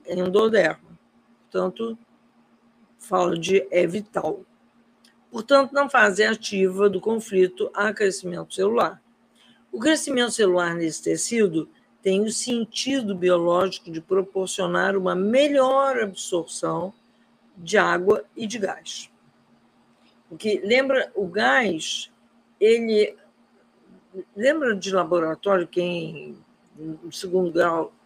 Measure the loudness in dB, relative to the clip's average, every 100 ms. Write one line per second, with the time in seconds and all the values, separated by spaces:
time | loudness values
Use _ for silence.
0 | -8 -4 0 2 4 4 2 -2 -12 -20
1 | _ _ _ _ _ -4 -4 -4 -8 -10
2 | _ _ _ _ _ _ _ _ _ _
3 | -4 -2 0 -2 0 0 2 2 0 -2
4 | -6 -6 -6 -6 -12 _ _ _ _ _
5 | _ _ _ -12 2 4 4 0 2 4
6 | 4 4 0 0 -4 0 0 2 2 2
7 | -2 -4 -2 2 2 0 -6 -2 -2 0
8 | 0 -2 -6 -8 -8 -2 0 2 0 -4
9 | _ _ _ _ _ _ _ -2 2 2
10 | 0 0 0 2 2 2 0 -2 -4 -4
11 | -4 -2 -2 2 2 0 -6 _ _ _
12 | 0 0 0 -4 -4 -4 -4 -6 -2 -2
13 | -2 -2 2 2 4 2 0 -4 -12 -12
14 | -2 -2 0 -4 -6 -4 -2 0 0 0
15 | 0 0 2 4 4 4 4 4 2 0
16 | -4 -6 -6 -4 -4 -6 -4 -4 -6 -12
17 | _ _ _ _ _ -18 0 2 2 2
18 | 2 0 -2 -10 -8 -6 -6 -6 -14 -16
19 | -16 _ _ _ _ _ _ _ _ _
20 | _ _ _ -8 -2 -2 2 2 2 0
21 | -2 -4 -4 0 2 2 2 -2 -6 -8
22 | -12 _ _ _ _ _ 4 4 4 2
23 | 2 -2 _ _ _ _ _ _ _ -20
24 | _ -18 -16 -2 0 2 0 -2 -2 -2
25 | 0 0 0 -2 0 0 0 -4 -4 -4
26 | -8 -12 -16 -18 _ _ _ -16 -14 -12
27 | -14 -12 -4 0 0 2 2 0 -4 -10